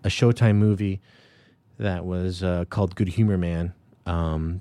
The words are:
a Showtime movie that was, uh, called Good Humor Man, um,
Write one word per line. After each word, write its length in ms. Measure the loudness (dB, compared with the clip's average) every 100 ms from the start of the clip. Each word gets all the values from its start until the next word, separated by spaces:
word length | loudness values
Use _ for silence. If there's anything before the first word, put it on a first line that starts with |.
a 60 | -4
Showtime 460 | 2 2 4 4 4
movie 440 | 4 2 -2 -6 -10 _ _ _ _ _ _ -8
that 260 | -4 -4 -4
was, 380 | -4 -4 -4
uh, 220 | -2 -2 -2
called 260 | 0 0 0
Good 120 | -2
Humor 280 | 2 2 2
Man, 360 | 0 -2 -4 -8 _ _ -6
um, 540 | -2 -2 -2 -4 -6